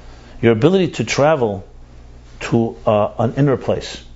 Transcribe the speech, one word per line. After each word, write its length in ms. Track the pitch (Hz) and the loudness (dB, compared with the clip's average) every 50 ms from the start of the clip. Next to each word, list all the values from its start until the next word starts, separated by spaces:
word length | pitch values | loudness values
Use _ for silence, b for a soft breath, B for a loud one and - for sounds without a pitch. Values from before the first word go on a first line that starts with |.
| B B B B B B B - | B B B B B B B 0
your 120 | - 113 117 | 2 4 4
ability 340 | 107 120 160 190 196 180 139 - | 4 4 4 4 2 2 0 -2
to 100 | - 117 | -4 -4
travel 640 | 110 - - 135 151 160 143 120 107 101 92 92 - - - - - - - - - - - - - - - | -2 0 2 2 2 2 2 0 -2 -2 -4 -10 -14 -20 -20 -20 -20 -20 -20 -20 -20 -20 -20 -20 -20 -16 -14
to, 360 | - - - 117 113 117 - - - | -6 -2 0 0 0 -2 -4 -4 0
uh, 260 | 117 107 104 104 - - - | 0 2 2 2 0 -2 -2
an 160 | 113 113 113 | -4 -2 0
inner 220 | 131 143 143 127 | 0 2 2 0
place. 460 | - - - 95 - - - - - - - - | 0 -2 -2 -4 -4 -6 -10 -14 -16 -18 -20 -10